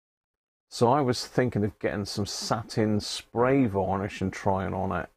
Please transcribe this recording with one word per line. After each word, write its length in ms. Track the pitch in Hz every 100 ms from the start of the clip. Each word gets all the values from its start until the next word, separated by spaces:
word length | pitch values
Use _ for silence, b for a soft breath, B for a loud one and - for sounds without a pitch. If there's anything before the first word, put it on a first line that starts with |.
| _ _ _ _ _ _ _
So 240 | - 120
I 80 | 143
was 260 | 127 120 -
thinking 380 | - 127 107
of 140 | 104 -
getting 260 | 110 90
some 220 | 98 - 98
satin 760 | - - 113 - - 107 104
spray 680 | - - - 113 123 139 120
varnish 540 | 98 92 95 101 -
and 120 | 95
trying 420 | - 101 95 92
on 180 | 92 95
it, 160 | 90 -